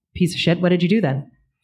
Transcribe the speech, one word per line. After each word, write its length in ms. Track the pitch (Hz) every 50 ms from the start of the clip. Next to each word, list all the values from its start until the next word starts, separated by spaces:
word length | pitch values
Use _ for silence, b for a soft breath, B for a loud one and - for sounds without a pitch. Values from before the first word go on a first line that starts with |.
| _ _ _
piece 180 | - 180 165 -
of 60 | -
shit. 200 | - - 175 170
What 100 | 180 175
did 140 | 180 175 180
you 60 | 170
do 100 | 202 226
then? 320 | 196 139 131 139 143 - _ _ _ _ _ _